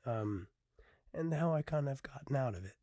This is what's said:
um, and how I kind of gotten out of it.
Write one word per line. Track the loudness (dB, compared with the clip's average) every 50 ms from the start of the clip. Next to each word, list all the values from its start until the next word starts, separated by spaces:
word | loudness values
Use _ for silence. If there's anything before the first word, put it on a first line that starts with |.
| -4
um, | -2 0 0 0 0 0 -2 -4 -8 _ _ _ _ _ -20 -20 -20 -20 _ _ -8 -4
and | -2 0 0 2
how | 2 4 4 4
I | 2
kind | 2 2 0 0 2
of | 0 -2 -4 -6
gotten | -10 -12 -10 -4 0 0
out | 2 2 2 0
of | -4 -6
it. | -10 -12 _